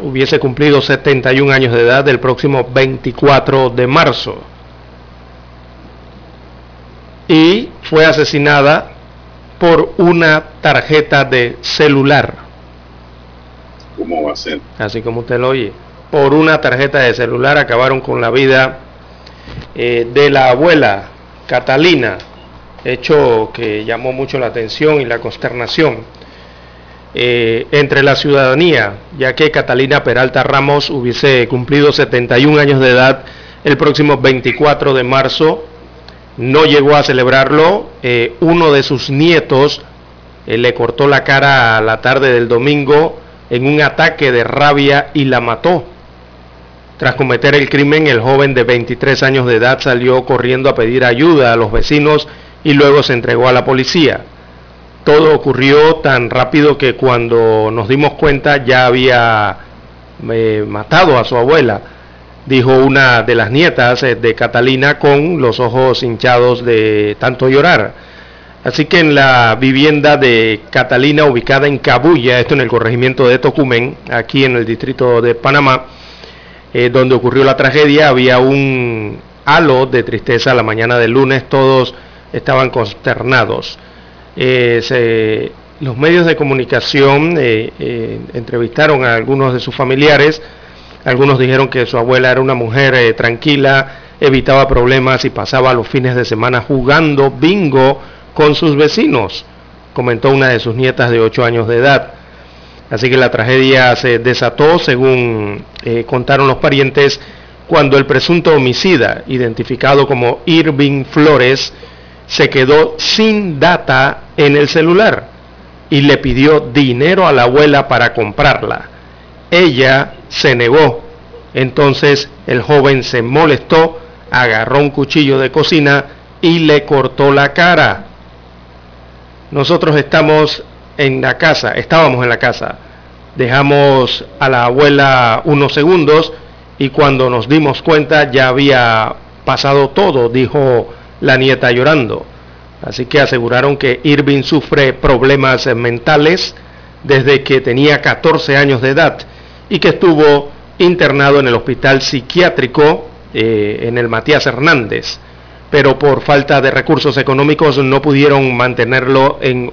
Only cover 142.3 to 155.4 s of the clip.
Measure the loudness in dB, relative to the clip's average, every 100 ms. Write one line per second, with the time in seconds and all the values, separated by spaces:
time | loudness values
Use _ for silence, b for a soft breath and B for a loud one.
142.3 | B B B B -16 -12 -10 -2 0 0
143.3 | 0 -2 0 0 0 -2 -2 0 0 2
144.3 | 0 0 -2 0 0 0 0 0 2 2
145.3 | 2 2 0 -2 -2 -2 -4 0 2 2
146.3 | 0 -4 B B B B -10 0 2 4
147.3 | 2 0 -2 0 0 2 2 -2 0 0
148.3 | 0 0 0 2 0 0 0 0 -2 B
149.3 | B B B -8 -2 0 2 2 4 4
150.3 | 2 0 -14 -14 -2 0 2 0 2 2
151.3 | 2 2 -2 -4 -2 0 0 -2 -6 -4
152.3 | 0 0 0 -2 2 2 2 -6 -20 -10
153.3 | -4 -2 0 -2 -4 -6 -4 -4 -4 0
154.3 | 0 -2 -2 0 0 -2 -8 -8 -14 B
155.3 | B